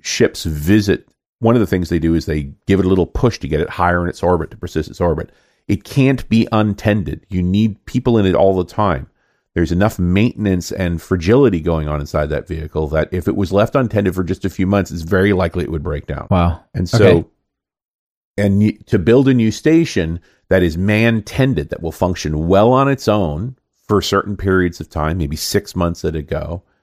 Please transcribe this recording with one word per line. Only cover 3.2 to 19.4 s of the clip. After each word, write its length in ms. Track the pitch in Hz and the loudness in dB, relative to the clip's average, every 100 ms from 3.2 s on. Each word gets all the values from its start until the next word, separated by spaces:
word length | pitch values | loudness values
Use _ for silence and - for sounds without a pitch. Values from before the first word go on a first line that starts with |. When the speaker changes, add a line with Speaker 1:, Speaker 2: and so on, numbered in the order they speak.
| 123 - | -2 -2
Speaker 1:
to 80 | 71 | -4
get 120 | 76 | -2
it 80 | 80 | -2
higher 340 | - 87 87 | -2 0 0
in 60 | 87 | -2
its 140 | - | -2
orbit, 280 | 85 87 80 | 0 0 -2
to 40 | - | -10
persist 320 | 87 - - | -8 -6 -6
its 120 | - | -2
orbit. 300 | 87 78 78 _ _ _ - | -2 -2 -6 _ _ _ -4
It 180 | - | -4
can't 440 | - 143 135 131 - | -2 0 2 2 0
be 200 | 113 - | 0 2
untended. 760 | 110 107 101 110 104 76 - - | 2 0 0 0 0 -2 -8 -6
You 140 | 90 | -2
need 420 | 90 98 110 95 | 0 2 0 -2
people 340 | - 127 123 117 | -8 -4 0 2
in 60 | |
it 100 | 95 | 4
all 220 | 82 98 92 | 4 4 2
the 80 | |
time. 440 | 87 - 101 71 - _ _ _ _ | -2 -2 -2 -2 -6 _ _ _ _
There's 180 | 95 80 | -4 -2
enough 260 | 87 107 - | 2 0 0
maintenance 760 | 87 95 117 - 104 92 - | 0 2 0 0 -2 -2 -2
and 300 | - 90 82 | -4 -4 -4
fragility 580 | - 95 82 123 131 87 | -4 -2 2 4 4 2
going 280 | 82 80 76 | 0 -2 -2
on 120 | 76 | -4
inside 260 | 73 78 73 | -4 -4 -2
that 220 | 73 - | -4 -6
vehicle 400 | 80 76 - 76 | -8 -6 -6 -2
that 240 | 78 78 | -2 -2
if 160 | 92 - | -2 -2
it 80 | - | -2
was 160 | 92 | 0
left 220 | 98 113 | 0 0
untended 400 | 139 120 107 98 | 0 -2 0 -2
for 100 | 90 | -2
just 200 | 85 95 | -4 -4
a 60 | 95 | -6
few 160 | - 92 | -2 0
months, 240 | 101 90 | 0 0
it's 120 | 87 | -6
very 300 | 82 95 101 | -2 2 2
likely 320 | 95 85 90 | 2 0 -4
it 60 | 78 | -4
would 120 | 76 | -6
break 240 | 76 73 - | -6 -8 -8
down. 220 | - - | -8 -2
Speaker 2:
Wow. 340 | 92 87 82 _ | 2 2 0 _
Speaker 1:
And 140 | - 92 | -6 -2
so, 180 | - 98 | 4 6
Speaker 2:
Okay. 220 | 85 - _ _ _ _ _ _ _ _ _ _ - | 4 0 _ _ _ _ _ _ _ _ _ _ -2
Speaker 1:
and 220 | 101 98 | 0 2
y-, 180 | 107 - - | 2 0 -2
to 120 | 107 | 0
build 300 | 87 123 135 | 4 4 4
a 60 | |
new 160 | 127 | 4